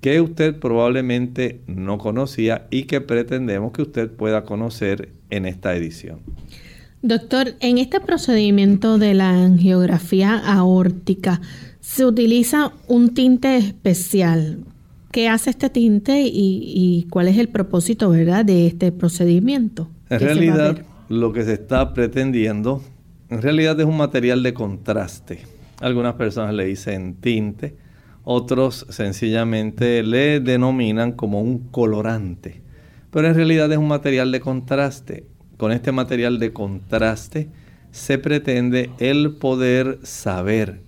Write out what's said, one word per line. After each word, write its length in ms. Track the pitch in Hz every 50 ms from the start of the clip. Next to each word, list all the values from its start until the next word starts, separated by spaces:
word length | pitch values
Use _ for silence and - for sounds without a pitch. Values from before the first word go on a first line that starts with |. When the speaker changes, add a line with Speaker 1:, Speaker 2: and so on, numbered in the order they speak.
Speaker 1:
que 200 | - 135 143 160
usted 380 | 165 160 165 160 160 156 151 151
probablemente 1000 | - 131 117 117 117 120 123 131 131 127 120 123 123 123 123 127 127 120 123 - -
no 320 | - 92 92 92 98 101 101
conocía 680 | - 104 107 120 135 139 139 - 110 110 110 - - -
y 140 | - 131 135
que 160 | 131 - 139
pretendemos 720 | 135 - 120 117 120 117 - 131 131 120 101 98 104 117 117
que 100 | - 151
usted 280 | 147 - 117 113 117
pueda 340 | 113 - 107 110 107 107 107
conocer 680 | - 107 104 113 117 117 - 107 101 98 - - - - - _ -
en 160 | - 101 95
esta 280 | 92 92 92 - 101 90
edición. 460 | 87 85 82 80 - - 82 80 80 - - - - - - - - - - - - - - - - -
Speaker 2:
Doctor, 520 | 240 220 240 240 233 - 254 269 247 226 -
en 180 | - 247 247 247
este 220 | 262 254 - 392
procedimiento 1000 | 381 - 359 330 - - 247 214 214 208 202 202 196 196 202 196 196 220 220 214
de 160 | 208 208 196
la 160 | 190 190 185
angiografía 1080 | 185 180 180 180 185 175 175 190 185 185 180 180 180 165 175 - - 190 190 196 220 233
aórtica, 1040 | - - 202 196 180 185 185 185 185 185 180 - - - 190 190 - 196 180 165 - - - - - - - -
¿se 240 | - - - - 262
utiliza 680 | 254 226 226 240 226 233 240 240 240 - 302 294 262 - - - -
un 260 | 247 240 240 233 240
tinte 420 | 254 262 254 254 247 254 269 262
especial? 1040 | 254 220 202 196 - - 202 180 175 180 - - 196 185 170 165 165 160 151 156 - 165 - - - - - - - - - -
¿Qué 160 | 247 226 226
hace 220 | 220 226 - -
este 200 | 247 - - 269
tinte 520 | - 247 233 226 208 208 202 - 269 285 285
y, 60 | 247 -
y 720 | - 202 190 185 190 - - - - 185 180 180 170 175 170
cuál 180 | - 185 175 180
es 100 | 190 214
el 100 | 240 226
propósito, 640 | - 220 196 190 - 180 170 - 233 220 220 196
verdad, 340 | 170 165 165 165 180 196 233
de 220 | 202 190 180 170
este 260 | 175 170 170 - 180 170
procedimiento 960 | 180 - 170 170 175 180 175 170 175 196 247 285 277 233 214 - - 160 160 - - - -
Speaker 1:
En 80 | 123 117
Speaker 2:
que 60 | 127
se 0 |
va 60 | 139
a 40 | 151
Speaker 1:
realidad, 400 | 156 180 - 156 156 151 151 160
Speaker 2:
ver? 100 | - - - - - - -
Speaker 1:
lo 240 | 110 117 117 113 107
que 120 | 120 113
se 100 | 107 107
está 400 | 101 104 - 131 131 135 131 -
pretendiendo, 880 | 127 120 117 120 131 131 135 131 120 110 110 107 104 107 120 135 139 131 - - - _ - - - - -
en 120 | 120 113 110
realidad 360 | 139 151 156 160 156 160 151
es 80 | 156
un 100 | 156 160
material 460 | 156 147 139 - 135 120 123 127 127 123
de 120 | 127 123
contraste. 840 | 123 117 101 98 95 - - 107 110 - - - - - - - - - - - - - - - -
Algunas 340 | - 127 123 120 120 120 117
personas 400 | 123 123 110 98 117 110 104 107
le 120 | 104 95
dicen 480 | 95 98 98 - - 104 95 92 90 90
tinte, 600 | 92 - 123 120 110 107 104 104 - - 143 147 - _ - - - _ - - - -
otros 640 | - 123 123 120 123 131 127 131 131 123 - - -
sencillamente 1120 | 117 - 113 101 95 - - 117 110 113 117 117 113 110 107 110 107 - 123 120 120 117 110
le 380 | 110 117 123 139 147 151 147
denominan 720 | 131 123 127 123 123 131 131 131 123 110 107 110 117 120 120
como 280 | 120 - 104 101 101
un 200 | 107 117 127 120 127 -
colorante. 920 | - 131 120 110 107 104 107 110 113 110 101 92 87 92 - - - - - - - - - - - - - -
Pero 180 | - 160 156 165
en 80 | 165
realidad 340 | 160 165 160 165 160 156 151
es 80 | 156 151
un 80 | 151
material 460 | 151 151 143 139 143 135 127 127 131 127
de 80 | 127
contraste. 840 | - - 131 131 127 127 139 139 139 139 139 - - - - - - - - _ - - -
Con 140 | - 110 107
este 220 | 113 120 120 - 135
material 480 | 131 127 123 131 120 120 120 120 113
de 120 | 113 110 110
contraste 960 | - 104 98 98 95 95 95 - 110 110 110 110 110 - - - 156 156 151 - - - - - - - - -
se 260 | - - - 139 135
pretende 720 | 139 160 147 147 147 - 131 123 123 123 123 127 123 123 123 -
el 380 | 120 127 139 147 147 151 151
poder 640 | 151 - 135 131 127 127 127 123 127 131 131 131 - -
saber 760 | - - - - 110 92 92 90 98 107 110 107 98 107 92 95